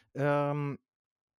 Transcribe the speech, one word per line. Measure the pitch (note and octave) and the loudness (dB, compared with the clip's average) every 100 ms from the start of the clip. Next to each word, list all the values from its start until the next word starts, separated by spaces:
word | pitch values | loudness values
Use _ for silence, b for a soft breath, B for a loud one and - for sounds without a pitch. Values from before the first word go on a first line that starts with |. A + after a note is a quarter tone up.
| b C#3 | b -2
ähm, | C#3+ C#3+ C#3+ D3 C#3+ C#3 _ _ _ _ _ | 0 2 0 -2 -4 -6 _ _ _ _ _